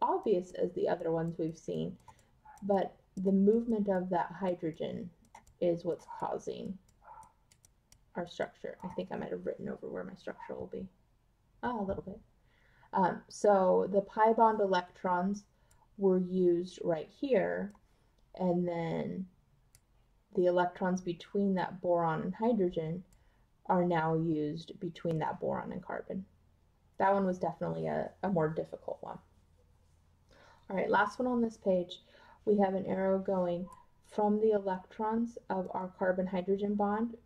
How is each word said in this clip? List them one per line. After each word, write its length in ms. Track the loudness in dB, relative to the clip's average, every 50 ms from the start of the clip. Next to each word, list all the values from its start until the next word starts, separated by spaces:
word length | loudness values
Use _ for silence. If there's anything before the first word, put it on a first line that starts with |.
obvious 520 | 0 0 0 0 2 2 2 2 0 -4
as 200 | -4 -4 -4 -2 -2
the 140 | -2 0 0
other 220 | 0 0 -2 -2
ones 280 | 0 0 -2 -2 -2 -4
we've 200 | -4 -4 -4 -8
seen, 380 | -10 -8 -6 -6 -6 -6 -8 -12 -18 -20 -20 -20 _ _ _ _ _ -20 -18 -10
but 320 | -2 0 2 2 2 -2 -6 _ _ _ _
the 160 | -2 0 2
movement 560 | 4 6 6 6 6 4 2 0 0 0 0 0
of 220 | 0 0 0 0
that 200 | 0 0 0 -2 -4 -4
hydrogen 720 | -2 -2 -2 -2 -4 -6 -6 -6 -6 -6 -6 -8 -10 -12 -16 _ -20 _ -20 -20 -20 -20 _ _
is 240 | 0 0 0 0 -2
what's 220 | -4 -6 -6 -8 -14 -10 -8
causing 560 | -6 -6 -6 -6 -6 -8 -10 -8 -10 -10 -10 -12 -16 _ _ _ _ -20 -20 -20 -20 -20 _ _ _ _ _ _ _ _ _ _ _ _ -20 _ _ _ -8
our 140 | -8 -8 -8
structure. 480 | -6 -6 -6 -6 -6 _ -12 -12 -12 -12 -12
I 40 | -10
think 200 | -8 -8 -8 -8
I 60 | -8
might 160 | -8 -6 -8
have 120 | -8 -6 -6
written 240 | -6 -6 -6 -8 -10
over 200 | -10 -10 -10 -10
where 160 | -10 -10 -10
my 100 | -12 -14
structure 400 | -14 -14 -14 -14 -12 -12 -12 -10
will 160 | -10 -10 -10
be. 160 | -10 -12 -12 -12 -16 _ _ _ _ _ _ _ _ _ _ _ _ _ -6
Ah, 160 | -6 -4 -4
a 20 |
little 200 | -4 -4 -6 -6
bit. 180 | -8 -12 -16 -16 -18 _ _ _ _ _ _ _ _ _ _ _ -14 _
Um, 300 | 2 2 4 4 2 -2 -10 -16
so 600 | -4 2 4 6 6 6 6 6 4 4 2 2
the 120 | 2 0
pi 320 | 0 0 2 4 6 6 8
bond 260 | 8 6 6 6 4
electrons 840 | 2 2 2 2 0 -2 -10 -6 -2 0 0 2 2 0 -2 -4 -8 _ _ _ _ _ _ _ _ _ _ 0
were 200 | 2 4 4 4
used 600 | 2 0 0 4 4 4 4 2 0 -6 -10 -6 -2
right 240 | -2 -2 -2 -4 -8 -8 -6
here, 520 | 0 2 4 4 4 2 0 -2 -4 -6 -10 -14 _ _ _ _ _ _ _ _ _ _ -6
and 320 | -2 0 2 2 2 0 0
then 580 | -2 -2 -2 -2 -2 -4 -4 -6 -6 -8 -10 -12 -16 _ _ _ _ _ _ _ _ _ _ _ _ _ _ _ _ _ _ _ -2
the 100 | 2 4
electrons 560 | 4 4 4 2 0 0 -2 -2 0 0 -2
between 540 | -2 -6 -8 -8 -10 -6 -2 0 2 2 2
that 260 | 0 -2 -4 -6 -4
boron 400 | 0 2 2 2 2 2 0 -2
and 140 | -2 -6 -4
hydrogen 680 | 0 0 2 2 2 2 0 0 -2 -4 -4 -6 -8 -10 -14 -20 _ _ _ _ _ _ _ _ _ _
are 220 | 0 2 2 4
now 280 | 4 2 2 2 2 2
used 640 | 2 2 2 0 0 0 -2 -4 -6 -10 -14 -12 -8
between 380 | -8 -8 -8 -6 -4 -4 -2 -2
that 220 | -2 -2 -4 -4
boron 320 | -4 -4 -2 -4 -6 -6
and 100 | -8 -10
carbon. 440 | -8 -8 -8 -8 -8 -8 -8 -8 -8 -10 _ _ _ _ _ _ _ _ _ _ _ _ _ 2
That 160 | 2 4 4
one 100 | 4 2
was 140 | 0 0 0
definitely 480 | -2 -4 -4 -4 -4 -4 -4 -4 -4
a, 240 | -2 -2 -2 -4 -6 -6 _
a 60 | -4 0
more 220 | 2 2 2 2
difficult 480 | 0 -4 -6 -6 -10 -12 -10 -10 -10 -10
one. 180 | -10 -14 -14 -14 -16 _ _ _ _ _ _ _ _ _ _ _ _ _ _ _ _ _ _ _ _ _ -20 -20 -20 -20 -20 -20 _ -6
All 80 | -4
right, 140 | -4 0 2
last 280 | 2 2 2 0 -2 -2
one 80 | -2
on 140 | 0 0 0
this 160 | 0 -2 -4
page. 460 | -2 0 2 2 2 0 -4 -8 -16 _ _ -20 -20 -20 -20 -20 -6 _
We 140 | 2 4 4
have 160 | 4 4 2
an 100 | -2 -2
arrow 340 | -2 -2 0 2 2 2 2
going 480 | 0 0 0 0 0 0 -2 -2 -6 -8 -12 -20 -20 _ _ _ _
from 360 | -8 -2 0 2 2 4 4
the 120 | 4 4
electrons 840 | 4 2 2 -2 -4 -4 -6 -12 -8 -4 -2 -2 0 0 -2 -2 -6 -12 -6 -4
of 200 | -4 -4 -2 -4
our 180 | -6 -6 -6 -8 -4 0
carbon-hydrogen 760 | 0 2 2 2 0 0 -2 -2 0 0 0 0 0 0 0
bond 420 | 2 2 2 2 0 -2 -4 -4 -10 -18